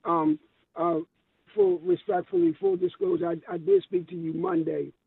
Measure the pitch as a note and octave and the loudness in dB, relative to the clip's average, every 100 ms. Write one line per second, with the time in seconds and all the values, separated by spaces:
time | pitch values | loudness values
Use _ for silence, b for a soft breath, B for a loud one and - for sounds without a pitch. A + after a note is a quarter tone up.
0 | E3 E3+ D#3 D3+ _ _ _ - E3+ D#3+ | -2 0 0 -2 _ _ _ -4 -2 -2
1 | - _ _ _ _ G#4+ F#4+ F4 - - | -6 _ _ _ _ 2 2 2 0 -2
2 | - F#4 - F#3 E3+ D3+ G3 F3+ F3+ - | 0 -2 0 2 2 2 0 0 -2 -2
3 | F#3 E3+ E3+ E3 F3+ F3 D#3+ G3 - F3+ | -2 0 -2 -6 -8 -6 2 2 2 -4
4 | E3 F3 E3 D#3+ F3+ E3+ D#3+ D3+ C#3+ - | -4 -8 -6 -4 -2 -2 -2 -4 -8 -14